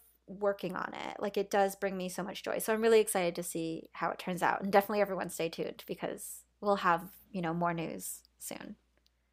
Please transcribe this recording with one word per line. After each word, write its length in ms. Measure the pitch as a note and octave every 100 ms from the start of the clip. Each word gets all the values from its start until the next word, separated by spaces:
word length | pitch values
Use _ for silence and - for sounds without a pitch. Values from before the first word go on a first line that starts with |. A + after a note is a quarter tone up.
| _ _ -
working 500 | F#3+ G3+ G3+ F3 -
on 160 | - - -
it. 120 | -
Like, 160 | C#3 -
it 140 | G3
does 240 | G#3 G3
bring 220 | F#3+ G3 F#3+
me 120 | F3+
so 140 | F3+
much 200 | F3 -
joy. 140 | - -
So 140 | -
I'm 80 | A3
really 200 | A3+ A3+
excited 340 | G#3+ G3 F3
to 80 | F3
see 460 | F3 E3+ D#3+ D#3+ -
how 180 | - E3+
it 80 | -
turns 240 | - F3
out. 200 | E3 -
And 100 | G3
definitely 280 | G3+ G3+ G#3
everyone 300 | G3+ F#3 F3+
stay 180 | - E3
tuned 340 | - - - -
because 580 | - - G3+ - - - _
we'll 160 | G#3 G3
have, 260 | F#3+ E3+ F3+ - _
you 100 | F#3+
know, 100 | E3+
more 220 | E3+ F3
news 460 | E3+ D#3+ - - - _ _
soon. 380 | - - - G#3+ _ _ _ _ _